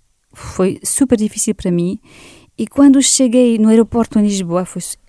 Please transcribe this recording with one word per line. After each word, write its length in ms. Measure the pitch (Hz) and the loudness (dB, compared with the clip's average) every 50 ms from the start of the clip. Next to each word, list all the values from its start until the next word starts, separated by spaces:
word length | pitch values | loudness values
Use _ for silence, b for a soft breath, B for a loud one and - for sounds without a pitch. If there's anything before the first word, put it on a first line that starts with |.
| _ _ _ _ _ _ | _ _ _ _ _ _
Foi 460 | _ - - - - - 180 190 - - - | _ -20 -18 -14 -4 -2 -2 -2 -2 -6 -8
super 320 | - - - 277 - 247 214 | -6 -2 -2 0 0 0 -2
difícil 360 | 214 208 - 214 - 220 196 | -2 -4 -4 -6 -6 -6 -6
para 160 | - - 185 | -4 -4 -4
mim. 280 | 175 170 170 180 208 220 B B B B B B B B B B B | -2 -2 -2 -4 -6 -8 B B B B B B B B B B B
E 100 | - 220 | -10 -10
quando 360 | - - 277 285 285 262 277 | -6 0 4 4 6 6 4
cheguei 560 | 262 - - - 262 240 220 254 247 240 233 214 | 2 0 0 0 0 2 2 2 2 2 2 2
no 100 | 214 220 | 2 4
aeroporto 500 | 220 226 220 - - 233 220 - - 214 | 4 4 2 2 0 -4 -4 0 0 0
em 40 | |
Lisboa, 420 | 208 208 202 190 185 165 170 180 185 | 0 0 -2 -4 -4 -4 -4 -4 -4
foi 160 | - - 180 | -6 -10 -12
su-, 160 | - - - _ _ | -12 -12 -14 _ _